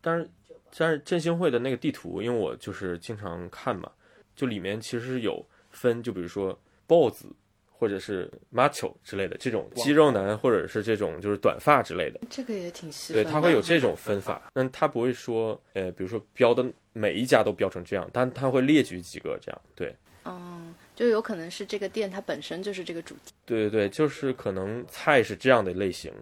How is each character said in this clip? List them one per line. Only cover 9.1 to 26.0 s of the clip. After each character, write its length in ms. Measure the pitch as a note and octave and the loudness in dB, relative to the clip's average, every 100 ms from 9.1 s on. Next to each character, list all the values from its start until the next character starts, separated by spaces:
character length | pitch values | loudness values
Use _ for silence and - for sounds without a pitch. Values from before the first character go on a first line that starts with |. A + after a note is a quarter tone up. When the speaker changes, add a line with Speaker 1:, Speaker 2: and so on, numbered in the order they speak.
Speaker 1:
类 140 | G2 F#2+ | -6 -6
的 80 | - | -4
这 140 | C3 | -4
种 180 | A2 - A#2+ | -4 -4 -4
肌 160 | A#2 | 4
肉 180 | D3 D3+ | 6 6
男， 260 | A2 G2 A2 | 6 0 0
或 140 | C3 | 2
者 160 | G#2 D#2 | 2 2
是 160 | A2 | -4
这 140 | G#2+ G#2+ | 0 0
种 240 | F#2+ D#2+ | 0 -2
就 100 | G#2 | -4
是 60 | G#2 | 0
短 200 | G2+ - | 0 2
发 200 | - C#3+ | 4 4
之 120 | G#2+ | 2
类 160 | F2 D#2 | -4 -4
的。 100 | - A3+ | -6 -12
Speaker 2:
这 140 | - | -10
个 100 | B3 | -8
也 180 | G#3 F3 | -8 -8
挺 180 | - D#3+ | -12 -14
细 240 | - - | -14 -2
分 80 | D#3+ | 0
的。 80 | D#3+ | 2
Speaker 1:
对， 20 | |
他 80 | D3+ | 4
会 120 | E3+ | 4
有 100 | E3 | 4
这 180 | - - | 4 4
种 160 | B2 D2+ | 4 0
分 240 | - G2+ | -4 -4
法， 300 | - F#2+ - | -2 -8 -6
但 160 | - C3 | -2 -2
他 160 | - D3+ | 0 0
不 120 | B2 | 2
会 120 | B2 | -2
说， 480 | A#2+ - A2+ A2+ G#2+ _ | -2 -4 -2 -2 -6 _
呃， 160 | G2 F#2 | -6 -6
比 100 | F2+ | -6
如 60 | F#2 | -6
说 120 | A2+ - | -6 -8
标 200 | - A#2+ | 4 6
的 120 | A#2+ B2+ - _ | 6 0 -6 _
每 220 | A2+ G#2 | -2 0
一 100 | F#2 | 0
家 160 | B2+ B2+ | 4 6
都 100 | G#2+ | 4
标 160 | G2 F#2+ | 0 -2
成 160 | F2+ | -2
这 100 | F2 | -6
样， 140 | G2 E2 | -6 -4
但 160 | B2 B2+ | -2 -2
他 180 | B2+ C3+ | 0 0
会 100 | B2+ | 2
列 220 | C3 D3+ | 4 4
举 180 | - F2+ | 4 -4
几 200 | F2 - | -12 -10
个 180 | D#2+ A1 | -8 -8
这 100 | - | -8
样， 80 | - _ - | -14 _ -10
对。 180 | - - _ _ | -10 -10 _ _
Speaker 2:
嗯， 500 | - F3+ F3 F3 E3 E3+ - - | -14 -14 -14 -14 -16 -20 -20 0
就 100 | A#3+ | 2
有 160 | A3 | 2
可 140 | A3+ F#3+ | 0 -8
能 120 | E3 | -8
是 140 | - | -10
这 140 | G3+ G#3 | -8 -6
个 100 | F#3+ | -4
店 220 | A3 G3+ | -4 -4
它 100 | F#3+ | -6
本 220 | G3 D3 | -8 -8
身 200 | - E3 | -8 -8
就 100 | G3 | -6
是 100 | F#3 | -8
这 100 | F3 | -8
个 80 | E3+ | -10
主 140 | - - | -12 -18
题。 80 | - _ - | -20 _ -4
Speaker 1:
对， 240 | A2+ G#2+ | 0 2
对， 0 | |
对， 180 | A2 G2+ | 2 0
就 200 | - D3+ | 2 0
是 240 | - C3+ | 0 -4
可 180 | B2+ A2 | -2 -4
能 320 | F#2+ F#2+ A#2 A#2+ | -4 -4 -6 -10
菜 340 | - - C#3+ | -4 4 4
是 140 | A2 G2 | 4 0
这 140 | - | 6
样 140 | B2 | 6
的 80 | G2 | 4
类 180 | F2+ G2 | 0 -2
型 220 | F2 | -2